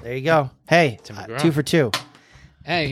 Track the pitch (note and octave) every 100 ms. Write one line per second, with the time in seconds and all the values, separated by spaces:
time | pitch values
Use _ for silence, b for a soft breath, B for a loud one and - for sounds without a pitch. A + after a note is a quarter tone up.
0 | A#2 C3 C#3 D#3+ C3 - - E3 D3+ G#2
1 | - G2+ G#2+ A#2+ D#3+ D3 C3+ E3+ B2 -
2 | - b b b b b C#3+ E3+ D3